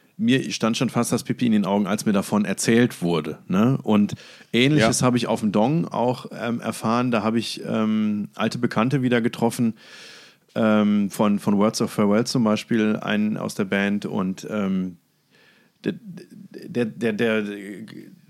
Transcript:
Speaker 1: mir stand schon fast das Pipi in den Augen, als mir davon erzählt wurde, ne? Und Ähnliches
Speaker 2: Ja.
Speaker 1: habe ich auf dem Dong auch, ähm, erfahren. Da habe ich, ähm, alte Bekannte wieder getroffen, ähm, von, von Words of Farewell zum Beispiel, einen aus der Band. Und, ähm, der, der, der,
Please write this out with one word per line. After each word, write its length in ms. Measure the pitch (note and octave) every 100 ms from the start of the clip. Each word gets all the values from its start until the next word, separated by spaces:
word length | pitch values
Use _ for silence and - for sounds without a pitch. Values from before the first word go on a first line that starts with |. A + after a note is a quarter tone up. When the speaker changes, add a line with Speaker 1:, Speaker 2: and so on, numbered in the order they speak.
| _ -
Speaker 1:
mir 340 | A2+ C3 -
stand 240 | - A2 A#2
schon 140 | B2
fast 200 | A#2+ A#2
das 140 | A#2+
Pipi 220 | - A2 B2
in 60 |
den 120 | G#2+
Augen, 220 | F#2+ G2+ F#2+
als 180 | G2+
mir 80 | A2+
davon 320 | G2 - G#2
erzählt 560 | G#2 F#2+ - A#2 A#2+ -
wurde, 380 | F2 E2 D2+ - -
ne? 300 | F2+ A#2+ C3
Und 320 | - G#2+ G2+ - - - -
Ähnliches 480 | A#2 C3+ D3+ A2+ B2
Speaker 2:
Ja. 60 | B2+
Speaker 1:
habe 100 | A#2+
ich 100 | A#2
auf 140 | A2
dem 100 | A2
Dong 380 | G#2 A#2+ E3 -
auch, 380 | - A#2+ A#2+ - -
ähm, 220 | A2+ A#2
erfahren. 500 | A2+ - A2 A#2 B2+
Da 120 | A#2
habe 140 | G#2+ A2+
ich, 240 | G#2+ - -
ähm, 600 | A2+ A2 G#2+ G#2+ G#2 G2+ -
alte 220 | A2 B2
Bekannte 420 | A#2+ G#2+ B2 C#3+
wieder 180 | B2+ A#2+
getroffen, 520 | A2+ - A#2 - A#2 - - - - - - _ _
ähm, 540 | A#2 A2 G#2+ G#2 G#2 G2+
von, 300 | - G#2+ G2+
von 180 | - G2+
Words 240 | G#2+ -
of 100 | A2+
Farewell 360 | - G#2 G#2+ A#2
zum 180 | C3+
Beispiel, 520 | A2 G#2+ - A#2 G#2+ G#2
einen 420 | G2 G#2 G#2+ G2+
aus 160 | G#2+
der 100 | -
Band. 400 | F#2+ G2 G2+ G2+
Und, 420 | - G#2 F#2 F#2 -
ähm, 480 | G#2+ G2 F#2+ F#2 E2+ _ _ _ _ _ _ _ _
der, 120 | - - G#3 E3+ - - - - - A#2+
der, 280 | A2+ - A2+
der, 280 | G#2 A#2 A2 G#2 G2+ G2 G2 A2+ - - - _